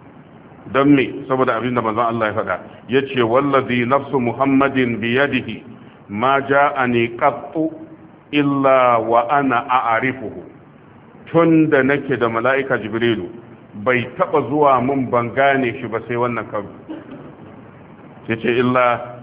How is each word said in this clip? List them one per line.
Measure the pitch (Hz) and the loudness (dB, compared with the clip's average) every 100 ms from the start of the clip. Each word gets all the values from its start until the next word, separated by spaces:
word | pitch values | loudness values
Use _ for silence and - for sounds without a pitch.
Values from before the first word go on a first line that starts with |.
| - - - - - - - | -20 -20 -20 -20 -20 -20 -4
Don | 123 143 139 | 2 4 4
me? | 110 98 131 | 4 -4 -4
Saboda | 131 127 113 | 0 0 0
abin | 120 | -2
da | 123 | -2
manzon | 110 107 120 | -2 -2 -2
Allah | 117 107 | 0 -2
ya | |
faɗa. | 104 95 90 - - - | -2 -4 -6 -8 -18 -2
Ya | 127 | -2
ce, | 135 131 | 0 0
"Wallazi | 117 123 143 135 120 123 120 | 2 2 2 0 0 -2 0
nafsu | 139 - 139 | 0 0 -2
Muhammadin | 120 107 139 135 135 131 123 113 | -2 0 2 2 2 2 0 -2
biyadihi, | 117 123 139 123 101 95 - - - - - | -2 0 0 -2 -6 -10 -14 -20 -20 -20 -10
ma | 101 127 139 | -2 0 2
ja'ani | - 143 147 139 123 120 117 - | 2 2 2 0 0 0 0 0
qattu | 147 127 - 165 160 - - - - - - | -2 -2 -6 -4 -4 -6 -18 -20 -20 -20 -4
illa | 147 143 139 135 131 127 117 | 0 0 2 4 6 6 4
wa | 113 117 120 | 2 2 2
ana | 143 135 120 123 | 0 2 0 0
a'rifuhu." | 127 117 113 131 127 104 90 87 - - - - - - - - | 0 0 0 -2 -4 -10 -12 -16 -20 -20 -20 -20 -20 -20 -20 -2
Tun | 165 165 160 156 | 2 4 6 4
da | 143 | 4
nake | 131 143 131 123 | 2 0 -2 -2
da | 120 | 0
mala'ika | 113 120 135 135 123 | 0 0 0 0 -2
Jibrilu, | 104 113 117 107 87 - - - - 101 104 | -4 -2 0 0 -4 -12 -18 -20 -20 -6 -2
bai | 123 120 - | 0 -2 -4
taɓa | 180 156 120 | -2 -2 0
zuwa | 147 147 131 | 2 4 4
mun | 123 139 120 | 2 -2 0
ban | 120 117 | -2 -2
gane | 101 135 135 123 113 | 0 2 2 -2 -6
shi | 113 | -6
ba | 110 113 | -8 -6
sai | 120 | -4
wannan | 120 117 104 | -2 -4 -8
karo. | 110 98 - - 311 - - - - - - - - - - - - - | -8 -10 -14 -16 -16 -16 -18 -20 -20 -20 -20 -20 -20 -20 -20 -20 -14 -6
Ya | 113 | -4
ce, | 110 | 0
"Illa | 120 123 127 123 117 - - | 2 2 4 4 2 -4 -14